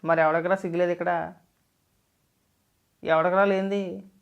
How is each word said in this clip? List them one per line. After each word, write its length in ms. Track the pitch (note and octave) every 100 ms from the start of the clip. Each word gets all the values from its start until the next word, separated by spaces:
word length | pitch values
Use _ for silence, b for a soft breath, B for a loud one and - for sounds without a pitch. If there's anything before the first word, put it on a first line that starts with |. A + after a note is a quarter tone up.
మరి 180 | E3 E3
ఎవడికరా 340 | D#3+ E3 E3+ F#3+
సిగ్గులేదు 360 | F#3+ E3+ F3
ఇక్కడ? 420 | F3 F3 F3 D#3+ F3+ _ _ _ _ _ _ _ _ _ _ _ _ _ _ _ _
ఎవడికరా 420 | - D#3+ E3+ F#3 G3+
లేనిది? 680 | F#3+ G3 G3+ F#3+ F#3+ - _